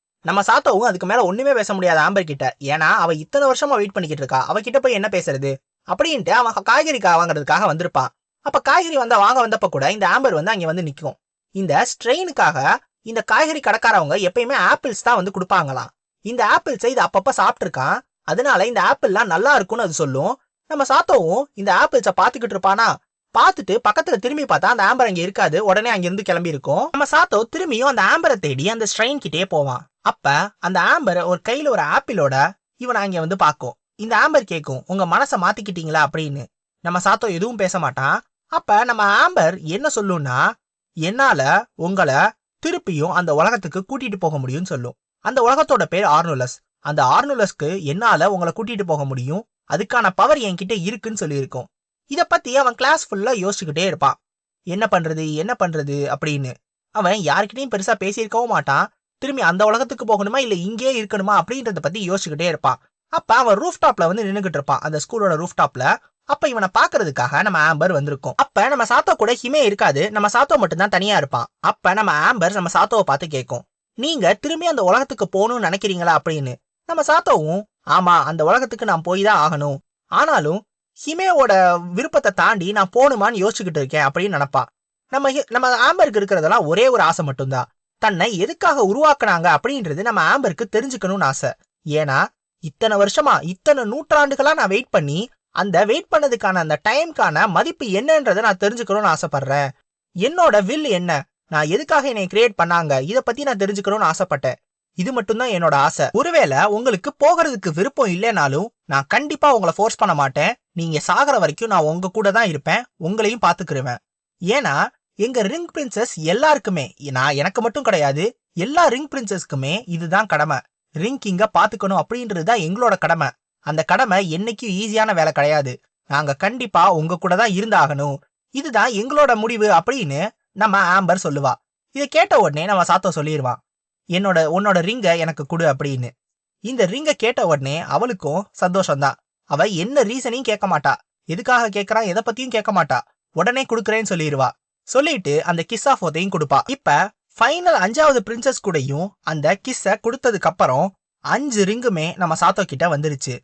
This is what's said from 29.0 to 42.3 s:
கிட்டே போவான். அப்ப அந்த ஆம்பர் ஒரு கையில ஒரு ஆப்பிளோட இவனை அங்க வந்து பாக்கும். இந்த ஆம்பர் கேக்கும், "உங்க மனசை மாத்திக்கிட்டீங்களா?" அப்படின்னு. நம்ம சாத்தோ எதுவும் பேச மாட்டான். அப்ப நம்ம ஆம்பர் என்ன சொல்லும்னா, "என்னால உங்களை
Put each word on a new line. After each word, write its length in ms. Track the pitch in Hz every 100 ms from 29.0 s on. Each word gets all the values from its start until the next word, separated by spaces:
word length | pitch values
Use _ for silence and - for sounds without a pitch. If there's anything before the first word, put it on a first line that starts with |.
| 233 285
கிட்டே 300 | 165 151 185
போவான். 400 | 156 139 123 - _
அப்ப 500 | 202 - 139 147 202 -
அந்த 220 | 175 185
ஆம்பர் 440 | 196 320 226 175
ஒரு 160 | 170 175 -
கையில 200 | 269 294
ஒரு 140 | 202
ஆப்பிளோட 680 | 147 226 - 202 139 131 160 - _ -
இவனை 260 | 247 220
அங்க 180 | 202 175
வந்து 160 | 160 190
பாக்கும். 380 | 156 - - - _ -
இந்த 200 | 220 220
ஆம்பர் 360 | 294 302 214
கேக்கும், 300 | 165 147 131 -
"உங்க 200 | 196 175
மனசை 280 | 196 277 233
மாத்திக்கிட்டீங்களா?" 640 | 180 214 202 175 160 156
அப்படின்னு. 400 | 151 160 151 139 - _ _ _
நம்ம 180 | 170 175
சாத்தோ 260 | 196 220 226
எதுவும் 260 | 170 226 220
பேச 220 | 180 185
மாட்டான். 440 | 143 135 139 190 _ _ -
அப்ப 380 | 330 - 208
நம்ம 440 | 247 214 202 214 339
ஆம்பர் 320 | 359 165 185
என்ன 280 | 156 190 294
சொல்லும்னா, 560 | 240 202 170 139 127 180 226 _ _ _
"என்னால 720 | 165 165 247 269 156 135 190 240
உங்களை 400 | - 170 196 156 135 208